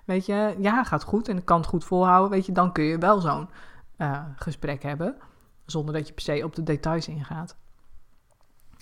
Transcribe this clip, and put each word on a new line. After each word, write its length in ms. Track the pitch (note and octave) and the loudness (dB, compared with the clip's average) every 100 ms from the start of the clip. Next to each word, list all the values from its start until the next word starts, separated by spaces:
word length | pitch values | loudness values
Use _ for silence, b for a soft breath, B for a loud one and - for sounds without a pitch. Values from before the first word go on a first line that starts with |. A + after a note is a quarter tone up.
| - | -2
weet 200 | F#3 F#3+ | -2 0
je, 300 | G3+ G#3+ F#3+ | 0 0 2
ja, 240 | G3 A#3 | 2 2
gaat 200 | - D3+ | 2 -2
goed 240 | - G#3+ A3+ | 0 -2 -2
en 100 | F#3 | -2
ik 80 | - | 2
kan 120 | E3+ | 2
het 120 | D#3+ | 2
goed 140 | E3+ | -2
volhouden. 460 | - F3+ F#3 F3+ G3 | 0 2 6 6 6
Weet 160 | F#3+ F#3+ | 2 0
je, 60 | |
dan 200 | F3+ F3+ | 2 2
kun 120 | E3+ | 4
je 140 | D3+ E3 | 0 4
wel 220 | F3+ G#3 | 4 4
zo'n, 300 | E3 C#3+ D#3 B B B B - | 4 -2 -4 B B B B -6
eh, 260 | D3+ C#3 D3+ C3+ | -4 -4 -8 -10
gesprek 480 | - D3 D3 C#3 | -8 -6 -6 -6
hebben, 340 | C#3 D3 F3 C#4+ b b b - - | -6 -4 -4 -6 b b b -20 -8
zonder 280 | D#3 D3+ | -4 -2
dat 140 | D#3 D3 | -4 -6
je 60 | |
per 100 | - | -6
se 180 | - D3 | -2 -2
op 120 | D#3+ - | -2 -4
de 80 | |
details 440 | D#3+ D3 D#3+ E3 D#3+ | -2 0 0 -2 -2
ingaat. 500 | D#3 C#3 D#3+ E3+ - - - - - - - _ _ _ - - - | -8 -8 -8 -10 -14 -20 -20 -20 -18 -20 -20 _ _ _ -20 -20 -20